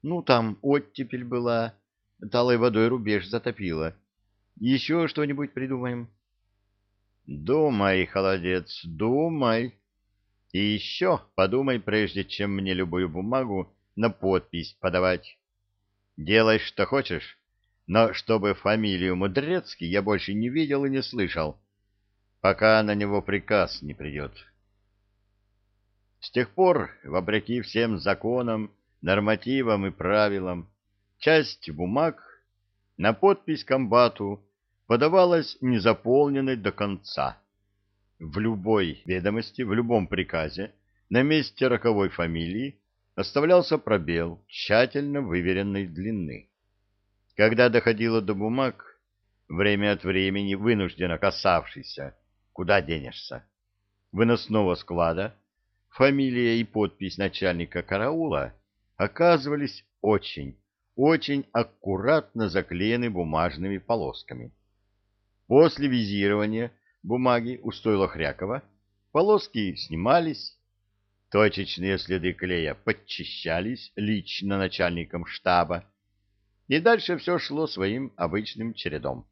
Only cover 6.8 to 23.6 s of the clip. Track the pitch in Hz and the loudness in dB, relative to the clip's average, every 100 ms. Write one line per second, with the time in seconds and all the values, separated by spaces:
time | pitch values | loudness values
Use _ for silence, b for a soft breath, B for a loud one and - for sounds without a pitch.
6.8 | _ _ _ _ - 73 80 147 151 113 | _ _ _ _ -16 -10 0 2 4 4
7.8 | 98 95 90 98 95 95 87 92 82 - | 4 2 2 0 0 0 0 -2 -4 -16
8.8 | 85 80 110 135 165 160 123 113 123 _ | -14 -4 0 0 0 0 0 0 -2 _
9.8 | _ _ _ _ _ _ _ 92 104 107 | _ _ _ _ _ _ _ -2 0 -2
10.8 | - - 185 156 - - 95 123 139 123 | -6 -2 0 0 -4 0 2 2 0 -2
11.8 | 101 107 101 98 92 - 101 98 95 90 | 0 0 0 -2 -8 -4 -4 -2 -2 -2
12.8 | 92 90 92 80 98 131 123 95 87 _ | -2 -2 -2 -4 -4 -2 -2 -4 -6 _
13.8 | _ - 110 95 95 92 - 85 80 - | _ -2 -2 0 0 0 -2 -10 -10 -6
14.8 | 92 90 92 90 - - _ _ _ _ | -2 2 2 0 -6 -20 _ _ _ _
15.8 | _ _ _ - 78 110 110 110 - - | _ _ _ -12 2 6 6 4 0 -2
16.8 | 98 139 - 82 - - _ _ _ _ | 0 0 -2 -6 -8 -20 _ _ _ _
17.8 | - 101 113 95 - 110 101 95 101 110 | 0 4 4 2 -2 0 2 0 0 0
18.8 | 107 92 92 90 98 95 147 180 180 - | 0 0 0 0 0 0 -2 -4 -4 -10
19.8 | 85 98 98 101 - 101 117 143 151 139 | -2 -2 0 -2 -2 -4 -2 -2 0 0
20.8 | 139 135 127 120 92 87 78 - _ _ | 0 -2 -4 -4 -4 -2 -4 -6 _ _
21.8 | _ _ _ _ _ _ 196 - 110 110 | _ _ _ _ _ _ 2 4 6 6
22.8 | 107 104 101 101 - 98 - 107 | 4 0 0 -2 -2 -4 2 2